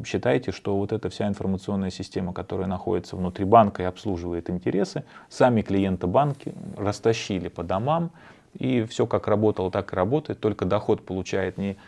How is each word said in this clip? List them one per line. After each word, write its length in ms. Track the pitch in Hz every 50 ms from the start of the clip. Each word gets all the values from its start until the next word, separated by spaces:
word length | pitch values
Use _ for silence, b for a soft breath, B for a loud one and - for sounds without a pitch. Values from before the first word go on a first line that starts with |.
| 87
считайте, 480 | - - 95 - 123 131 131 - 98 -
что 240 | - - 101 98
вот 160 | 98 101 - 110
эта 160 | 107 - 90
вся 180 | - - 107
информационная 640 | 101 98 - 98 95 95 92 - - 101 98 95 92
система, 400 | - - 95 - - 95 92 90
которая 360 | 90 92 95 - 95 95 92
находится 500 | 95 92 90 - 98 95 92 - - 95
внутри 260 | 95 90 90 90 - 95
банка 400 | 95 113 117 104 98 - - 90
и 20 |
обслуживает 640 | 90 - - - 104 92 85 87 87 85 85 - -
интересы, 540 | 90 90 - - - 196 196 185 - - - B B B B
сами 340 | B - - 131 127 120 107
клиенты 460 | 98 - 98 98 98 95 92 85 -
банки 460 | 90 107 135 143 147 139 - - - - - - - -
растащили 720 | - 101 104 104 - - 117 113 - - - 101 90 87 82
по 140 | - - 85
домам, 480 | 87 92 98 120 143 160 170 170 165 - B B B B B B B B -
и 240 | 135 127 127 117 110
всё 240 | 117 - - 117
как 220 | - - 101 - -
работало, 420 | 104 104 110 104 101 - 92 92
так 220 | - 101 95 - 104
и 20 |
работает, 460 | 95 92 107 139 156 - - 98 -
только 240 | - 110 101 - 95
доход 400 | 90 101 104 - - 107 - -
получает 520 | - 92 95 90 - 98 95 95 92 -
не 200 | - 98 98 95 B B